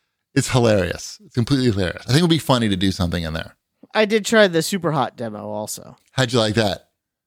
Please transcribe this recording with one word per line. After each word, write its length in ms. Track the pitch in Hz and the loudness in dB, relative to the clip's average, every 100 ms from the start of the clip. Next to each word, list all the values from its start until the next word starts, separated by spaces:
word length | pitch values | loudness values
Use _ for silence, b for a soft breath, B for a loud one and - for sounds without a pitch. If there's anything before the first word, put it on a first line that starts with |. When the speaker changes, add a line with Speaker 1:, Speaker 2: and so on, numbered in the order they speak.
| _ _ _ | _ _ _
Speaker 1:
it's 160 | 139 - | -4 0
hilarious. 680 | 131 117 107 87 - - - | 4 4 4 0 -6 -12 -18
It's 100 | 208 | -8
completely 320 | - 113 139 127 | -4 0 2 2
hilarious. 320 | 98 87 - | 0 -2 -4
I 60 | - | 0
think 100 | 135 | 2
it 40 | |
would 80 | 175 | 4
be 80 | 160 | 2
funny 300 | - 123 110 | 2 2 2
to 80 | 95 | 0
do 140 | 98 | 0
something 320 | - 87 87 | 0 -2 -2
in 100 | 80 | -4
there. 240 | 80 - _ _ _ - | -8 -10 _ _ _ -6
Speaker 2:
I 100 | 214 | -2
did 220 | 214 220 196 | 0 0 2
try 220 | 220 202 | 4 4
the 140 | 165 | 2
Super 300 | 160 196 165 | -2 -2 -2
Hot 240 | 151 117 - | -2 -2 -6
demo 320 | 117 104 104 | -10 -10 -10
also. 480 | 104 104 - - - _ | -8 -8 -12 -16 -20 _
Speaker 1:
How'd 200 | - 127 | -4 0
you 60 | 120 | 0
like 140 | 110 107 | 2 2
that? 320 | 104 - _ _ _ _ | 0 -2 _ _ _ _